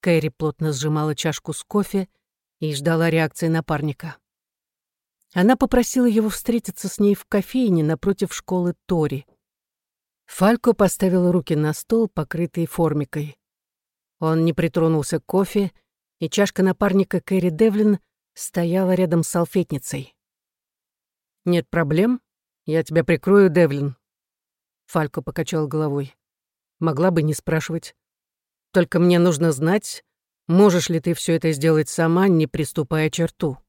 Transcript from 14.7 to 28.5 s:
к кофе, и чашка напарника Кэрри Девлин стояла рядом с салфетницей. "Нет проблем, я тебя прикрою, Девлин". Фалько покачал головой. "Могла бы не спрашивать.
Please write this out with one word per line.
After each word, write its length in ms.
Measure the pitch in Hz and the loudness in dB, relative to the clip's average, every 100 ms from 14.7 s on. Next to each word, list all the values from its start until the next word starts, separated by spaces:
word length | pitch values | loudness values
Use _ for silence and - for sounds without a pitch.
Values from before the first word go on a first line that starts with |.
| - 165 160 139 165 | 0 2 0 -2 -6
к 80 | - | -2
кофе, 460 | 185 196 208 196 _ _ _ _ _ | -2 0 -2 -4 _ _ _ _ _
и 80 | 160 | -6
чашка 360 | - 196 - | 0 -2 2
напарника 560 | 185 180 208 190 190 185 | 0 2 0 2 0 -4
Кэрри 300 | - 190 175 | -2 0 0
Девлин 500 | 156 220 208 214 202 _ _ _ | 2 2 4 2 0 _ _ _
стояла 600 | - - - 170 185 185 | -16 -8 -4 -2 0 0
рядом 280 | 185 185 170 | 2 2 0
с 60 | 160 | 0
салфетницей. 880 | 175 170 190 170 143 - 139 131 _ _ _ _ _ _ _ _ _ _ _ _ _ | -2 -2 -2 -2 -6 -8 -10 -12 _ _ _ _ _ _ _ _ _ _ _ _ _
"Нет 260 | - 175 - | -2 -2 0
проблем, 500 | 170 151 156 220 247 _ _ _ _ - | -2 0 2 0 0 _ _ _ _ -4
я 160 | 160 | -2
тебя 220 | 156 160 | 0 0
прикрою, 460 | 143 135 - 202 190 | 0 -2 4 4 6
Девлин". 440 | 156 165 143 143 127 _ _ _ _ _ _ _ _ _ | 4 2 2 -6 -8 _ _ _ _ _ _ _ _ _
Фалько 360 | 170 147 - | -4 -2 -6
покачал 460 | 135 - 156 165 151 | -8 -6 -4 -4 -2
головой. 480 | 156 156 143 135 _ _ _ _ _ _ _ | -2 -2 -4 -6 _ _ _ _ _ _ _
"Могла 320 | 165 143 185 | -4 0 2
бы 100 | 170 | 2
не 120 | 151 | 0
спрашивать. 600 | 151 - 160 - 165 - _ _ _ _ _ _ | -2 -2 -4 -2 -8 -10 _ _ _ _ _ _